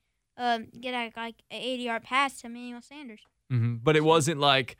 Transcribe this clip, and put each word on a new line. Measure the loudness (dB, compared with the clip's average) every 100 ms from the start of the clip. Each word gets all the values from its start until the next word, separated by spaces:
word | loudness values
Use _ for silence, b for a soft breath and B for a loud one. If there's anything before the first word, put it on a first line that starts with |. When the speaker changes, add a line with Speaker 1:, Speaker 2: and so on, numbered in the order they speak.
| _ _ _ -6
Speaker 1:
um, | -2 -2 -4 -12
get | -6
a, | -6 -6 -8
like, | -12 -12 _
a | -10
eighty-yard | -6 -4 -4 -6
pass | -2 0 0 -4
to | -14
Emmanuel | -14 -14 -14
Sanders. | -18 -18 -18 -18 _ _ _
Speaker 2:
Mm-hmm. | 0 0 0
But | 4 4
it |
Speaker 1:
So | 6
Speaker 2:
wasn't | 6 4 2
like, | 4 4 0 -10